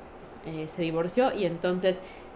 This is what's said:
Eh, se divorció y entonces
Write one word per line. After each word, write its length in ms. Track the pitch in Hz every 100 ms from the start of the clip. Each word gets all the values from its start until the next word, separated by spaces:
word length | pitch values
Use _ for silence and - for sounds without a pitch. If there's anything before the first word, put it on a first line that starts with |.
| - - - - 160
Eh, 200 | 160 156
se 60 | 175
divorció 500 | 165 160 175 247 262 208
y 80 |
entonces 540 | 175 170 180 185 185 180 - - -